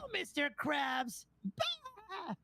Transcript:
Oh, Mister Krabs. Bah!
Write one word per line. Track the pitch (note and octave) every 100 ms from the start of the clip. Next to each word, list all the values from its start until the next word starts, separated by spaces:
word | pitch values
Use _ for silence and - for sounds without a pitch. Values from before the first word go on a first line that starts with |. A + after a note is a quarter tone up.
Oh, | C#5
Mister | G#4+ F4 - C#4+
Krabs. | - C#4 D4 C4+ C4 B3 - - _
Bah! | G3 - E5+ E5 C5 B4+ G#4+ G4 E4+ G#3